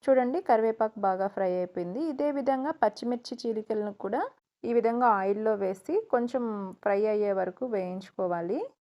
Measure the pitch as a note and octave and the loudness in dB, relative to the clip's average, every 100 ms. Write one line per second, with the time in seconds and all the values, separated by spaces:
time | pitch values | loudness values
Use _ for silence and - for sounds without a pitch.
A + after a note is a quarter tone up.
0 | - C4 B3 D4+ F#4+ A3+ A3 A3 A3 A3 | 4 4 4 0 2 4 4 2 -2 0
1 | G3+ F#3+ G3 G3 F#3+ F3+ F3+ F3+ F3 G3 | 0 2 -2 0 0 0 -2 -4 -6 -4
2 | D#4+ C4+ D4 C#4 C4 C4 C4+ E4 G#3+ G#3+ | -4 -2 0 0 0 0 -2 0 0 0
3 | A#3+ B3 - A#3+ A#3 A3 G#3+ G#3+ G#3 G3+ | -4 -4 -6 -8 -4 -4 -4 -4 -4 -6
4 | G3 A#3 A4+ _ _ _ - A#3 A3+ A#3 | -4 -2 -4 _ _ _ 0 2 2 2
5 | B3 G3+ F#3+ G3+ A3 G#3+ G3 F#3+ - F4+ | 4 4 2 0 0 0 0 -4 -2 -2
6 | A4 B3 A#3+ B3+ A#3 G#3 F#3+ F#3 - G3+ | 0 -2 0 -2 -4 -4 -8 -6 -2 0
7 | G#3+ G#3+ G#3 F#3+ F#3 F#3 B3+ A3 F3+ F#3 | 2 2 0 0 -2 -4 -4 -2 -4 -6
8 | G3 - F#3 F3 E3+ A#3+ B4+ _ | -10 -4 -2 -2 -2 -4 -6 _